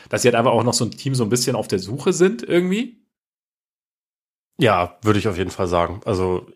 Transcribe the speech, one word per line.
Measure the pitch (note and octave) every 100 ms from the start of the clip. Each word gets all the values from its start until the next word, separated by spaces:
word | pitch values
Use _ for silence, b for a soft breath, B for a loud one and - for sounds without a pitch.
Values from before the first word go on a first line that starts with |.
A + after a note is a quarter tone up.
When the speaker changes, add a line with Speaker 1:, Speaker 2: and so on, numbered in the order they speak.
| B
Speaker 1:
dass | A2+
sie | A#2+
halt |
einfach | A#2 A#2+
auch | A2+
noch | A#2
so | -
ein | A2+
Team | - C#3
so | C3
ein | G#2+
bisschen | A#2+ -
auf | A2 -
der | G2
Suche | F#2 C#3 G3
sind | E3 F#3+ A#3
irgendwie? | - E3+ F3+ G3+ B3+ - _ _ _ _ _ _ _ _ _ _ _ _ _ _ _ -
Speaker 2:
Ja, | A#2+ F#2 F2 -
würde | G#2+ G2+
ich | G#2+
auf | F2+
jeden | F#2
Fall | - F#2
sagen. | F2 E2+ G2
Also | - F#2 F#2 F2+ -